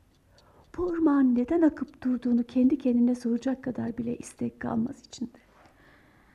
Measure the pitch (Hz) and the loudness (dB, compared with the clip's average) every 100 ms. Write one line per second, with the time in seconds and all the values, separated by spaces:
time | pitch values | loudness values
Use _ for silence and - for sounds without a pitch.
0 | _ _ _ _ _ _ _ - 359 330 | _ _ _ _ _ _ _ -6 -4 2
1 | 311 285 254 240 247 339 311 - 269 - | 2 4 4 2 2 4 4 2 -10 -6
2 | 254 247 247 240 240 254 254 302 254 240 | -4 -2 0 0 0 2 2 2 0 2
3 | 240 247 233 240 269 262 262 233 233 226 | 2 2 -2 -2 -2 -6 -6 -6 -6 -6
4 | 233 240 - - 240 - 240 233 240 - | -6 -8 -12 -8 -8 -6 -4 -2 -4 -6
5 | - - 240 - _ _ - _ - - | -16 -12 -12 -12 _ _ -20 _ -20 -20
6 | _ _ _ | _ _ _